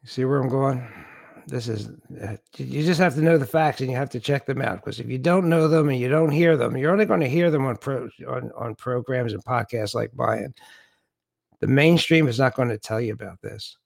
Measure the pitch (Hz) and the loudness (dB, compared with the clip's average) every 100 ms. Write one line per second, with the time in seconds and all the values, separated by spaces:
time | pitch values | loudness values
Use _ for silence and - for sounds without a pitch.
0 | 127 - 131 143 135 131 135 127 120 - | -12 -4 0 0 0 0 0 0 -6 -18
1 | - - - - - 127 117 107 110 - | -20 -20 -20 -20 -10 -8 -6 -6 -8 -14
2 | _ 131 101 104 _ - 131 131 156 165 | _ -12 -10 -10 _ -12 -8 -2 0 2
3 | 180 139 160 165 131 - 156 - 131 127 | 2 4 4 4 2 0 0 0 -4 -4
4 | 139 123 - 139 - 131 123 92 - 110 | -4 -6 -2 -2 -2 -4 -4 -6 -10 -10
5 | 120 127 147 180 175 165 160 160 147 127 | -8 -2 2 2 4 4 4 4 2 0
6 | 123 151 160 143 170 156 117 123 143 196 | 0 2 2 4 4 4 2 0 0 2
7 | 214 190 139 151 175 151 135 117 - 135 | 2 2 2 2 2 2 0 -4 -6 -6
8 | - - 127 127 123 - 120 110 - 123 | -8 -14 -10 -8 -8 -10 -10 -8 -6 -6
9 | 120 127 117 101 - 123 113 117 104 117 | -2 -2 -2 -6 -2 -2 -2 -4 -4 -4
10 | 113 120 117 113 104 - - - _ _ | -6 -2 -2 -2 -6 -14 -20 -20 _ _
11 | _ _ _ _ _ _ 101 135 156 170 | _ _ _ _ _ _ 2 6 6 6
12 | - 165 151 117 131 127 123 110 - 110 | 4 4 4 2 0 2 -2 -2 -4 -4
13 | 120 107 98 90 107 107 - - | -4 -6 -12 -14 -14 -14 -18 -20